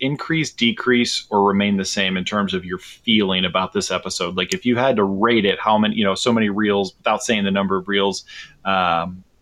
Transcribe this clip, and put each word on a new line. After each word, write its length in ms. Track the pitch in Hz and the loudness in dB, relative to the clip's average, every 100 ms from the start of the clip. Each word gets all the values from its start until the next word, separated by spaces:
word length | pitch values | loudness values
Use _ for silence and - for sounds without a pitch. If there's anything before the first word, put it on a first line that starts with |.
increase, 500 | 135 143 - 165 147 | -4 -4 -2 -2 -2
decrease, 760 | - 120 104 - 120 120 - - | 0 0 0 2 2 2 -2 -2
or 120 | 104 | 2
remain 360 | 101 98 101 98 | 4 4 2 0
the 80 | 95 | -2
same 320 | - 95 95 | -2 -2 -2
in 80 | 92 | -2
terms 280 | 104 98 | -2 -2
of 120 | 92 87 | -4 -6
your 140 | 92 | -10
feeling 680 | - - - 110 95 92 92 | -12 -8 0 2 2 0 0
about 260 | 90 - | 0 -2
this 200 | 101 - | -2 -2
episode? 440 | 90 92 - 87 92 | -4 -4 -6 -4 -2
Like, 180 | 113 | -4
if 120 | 95 123 | -2 0
you 100 | 120 | 2
had 220 | 135 113 | 2 2
to 80 | 98 | 0
rate 400 | 98 113 117 101 | 2 2 2 2
it, 120 | 90 | 0
how 200 | 110 107 | 2 2
many, 180 | 107 107 | 2 0
you 80 | |
know, 120 | 101 92 | 0 0
so 180 | 127 | 0
many 160 | 113 107 | 2 0
reels, 440 | 101 107 101 95 - | 0 0 0 -2 -4
without 260 | - 104 | -2 -2
saying 220 | - 107 98 | 0 0 0
the 60 | |
number 260 | 98 98 95 | 0 0 -2
of 100 | 92 | 0
reels, 380 | 98 98 95 - - - - 95 | 0 0 -2 -10 -18 -20 -10 -2
um, 580 | 95 90 82 87 92 - _ | 0 2 0 -2 -10 -18 _